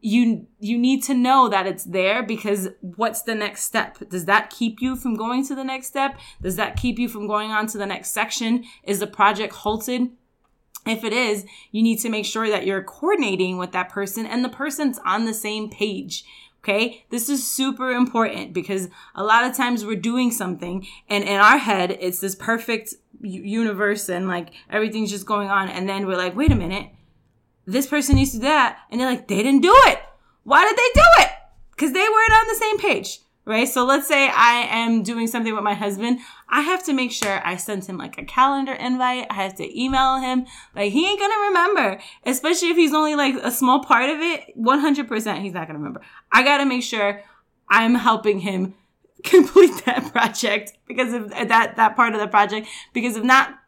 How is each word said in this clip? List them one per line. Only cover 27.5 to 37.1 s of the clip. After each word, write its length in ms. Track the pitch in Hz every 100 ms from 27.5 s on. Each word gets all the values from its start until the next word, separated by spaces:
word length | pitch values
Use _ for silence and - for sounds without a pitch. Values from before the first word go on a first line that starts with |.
| _ -
this 200 | 220 269
person 300 | 294 277 269
needs 140 | 269
to 80 | 233
do 60 |
that." 340 | 247 302 247 - -
And 80 | 226
they're 120 | 254
like, 180 | 247 -
"They 140 | 190
didn't 180 | 240 277
do 140 | 339 494 523
it. 100 | - - - _ _
Why 220 | - 277 392
did 120 | 415
they 220 | 494 494
do 40 | 659 659
it?" 120 | - - - _ - -
'Cause 160 | 302
they 80 | 262
weren't 320 | 427 427 453
on 140 | 440 440
the 60 | 453
same 200 | 427 427
page, 420 | 415 254 185 - _ _
right? 240 | - 220 240
So 160 | 262
let's 240 | 247 277 285
say 220 | 294 269
I 360 | - 233 240 240
am 320 | 226 233 226
doing 240 | 196 233 226
something 280 | 233 226
with 100 | 214
my 100 | 208
husband. 460 | 202 202 196 226 247 - - _
I 120 | 254
have 240 | 294 370
to 80 | 370
make 180 | 269 247